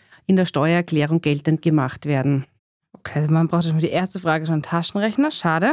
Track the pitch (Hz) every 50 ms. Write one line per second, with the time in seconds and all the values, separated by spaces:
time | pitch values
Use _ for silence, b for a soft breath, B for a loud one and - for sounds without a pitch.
0 | b b b b b b 190 185 180 170 - 143 143 160 170 175 170 170 165 151
1 | 147 147 160 165 - 151 147 143 143 160 156 156 - 165 156 151 131 127 - -
2 | - 147 147 135 127 143 143 135 135 _ _ _ _ _ _ _ _ _ _ -
3 | - - - 151 151 151 160 160 165 156 - 170 165 165 156 160 160 - - 165
4 | 185 185 - 190 180 165 156 160 160 160 160 151 143 - - 170 165 - - 202
5 | 208 220 208 - 285 311 - - - 170 160 165 180 254